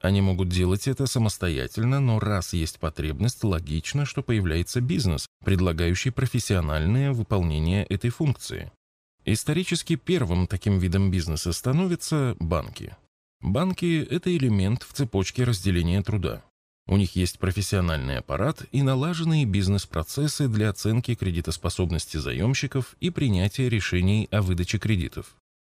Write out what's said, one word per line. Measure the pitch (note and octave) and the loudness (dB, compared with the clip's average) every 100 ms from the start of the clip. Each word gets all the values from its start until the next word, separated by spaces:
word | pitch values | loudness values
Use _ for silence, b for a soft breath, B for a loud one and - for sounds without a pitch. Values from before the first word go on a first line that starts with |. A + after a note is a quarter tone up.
Они | F2+ G2 | 2 4
могут | G2 F2+ F2+ | 4 2 2
делать | F2+ F2+ G2 - | 2 2 2 0
это | C3 C3+ | -2 0
самостоятельно, | C3 A2 - F2+ C#2+ B1 - A#2 C3+ | 2 0 0 -2 -2 -4 -2 0 2
но | C3 G#2+ | 2 2
раз | G2+ G2+ - | 2 -2 -2
есть | F#2 D#2+ - | -2 -2 -4
потребность, | D#2+ - D2+ C#2 A2+ - | -6 -2 -4 0 -2 0
логично, | A2 E2+ E2 D#2 - C#3+ C#3 | 0 0 -2 -4 -2 -2 -2
что | - | -4
появляется | C3 A2 F2+ D#2+ F2 B2 | 0 0 2 0 0 -2
бизнес, | B2 F3+ G2+ D2 - _ - | 0 0 0 0 -4 _ 0
предлагающий | F#2+ F2+ D#2+ E2+ F2+ C3 | 2 2 2 0 2 -2
профессиональное | - C3 A#2+ - G2 D#2 D#2 D#2+ B2 C#3 | -2 -2 -2 0 0 2 0 2 2 2
выполнение | B2 G#2+ G#2 E2+ D#2 D#2+ G2 - | -2 0 0 2 0 2 0 0
этой | G2 A#2+ | -2 -2
функции. | - D#3 - - - E2+ _ _ _ _ _ - | 0 -2 -2 -6 -12 -12 _ _ _ _ _ -2
Исторически | G#2+ - D#3+ F#3+ E3+ - D#3+ | -2 0 -2 0 -4 -2 -4
первым | - F3+ G2 F2 F2+ | 0 0 2 0 0
таким | F#2 - F#2+ | 0 0 2
видом | F2+ F#2+ G2 | 2 2 2
бизнеса | F2+ D#2+ D#2 F2+ | 2 -2 -2 -2
становятся | E2 B2 C#3+ F#3+ E3+ - D#3 C3 G#2 | -2 0 0 0 -2 -2 0 0 -2
банки. | E2 E2+ - - - - _ _ _ _ | -2 -2 -4 -12 -14 -16 _ _ _ _
Банки — | D2+ A2 F#3 F3+ F3 D#3+ - | -2 0 0 0 0 0 0
это | F3 F3+ E3+ | -2 0 2
элемент | C3 G#2 F#2+ B2 | 2 2 2 0
в | - | -4
цепочке | - C3+ G2 F#2+ - B2 | -4 -2 0 -2 0 0
разделения | G#2 G2 F2+ E2+ F#2+ | 0 2 2 2 2
труда. | F#2+ G#2+ E2+ A1 - _ _ _ - | 0 -2 -2 -6 -14 _ _ _ 0
У | G2 | 2
них | F#2+ F#2 | 2 2
есть | F2+ - | -2 0
профессиональный | F#2+ F#2 G2 G2 F2 D#2 C2 C2 | -2 0 0 0 2 0 -2 -4
аппарат | - C#2 A#2 - - | -4 -2 -2 -4 -4
и | C#3 | 0
налаженные | C3+ C3 D#3 E3+ E3 D#3 B2 | 2 2 0 -2 2 2 4
бизнес-процессы | F#2+ F#2 G2+ - E2 D#2 - D3 - C#3 | 2 2 2 0 -6 -4 -2 -2 0 0
для | G#2+ G#2+ | 2 0
оценки | F#2+ G#2 A2+ - A2+ | 0 0 0 0 -2
кредитоспособности | F#2+ E2+ E2 - E2+ - F2+ E2 - D#2 | 0 -2 -2 -2 -4 0 0 0 -2 -6
заемщиков | C#2 B1 G#2+ C#3 C#3 C3+ B2 - | -4 0 0 0 -2 -4 -6 -4
и | F3+ | -4
принятия | - C#3 F#2 G2 - B2+ | -2 0 2 0 0 0
решений | A2+ - F2+ F#2 G#2+ - | 0 0 2 2 2 2
о | G#2 | 0
выдаче | F#2 F2 F2 G2+ | 0 0 0 -2
кредитов. | G#2+ G2 - - - _ _ _ _ | 0 0 -2 -8 -14 _ _ _ _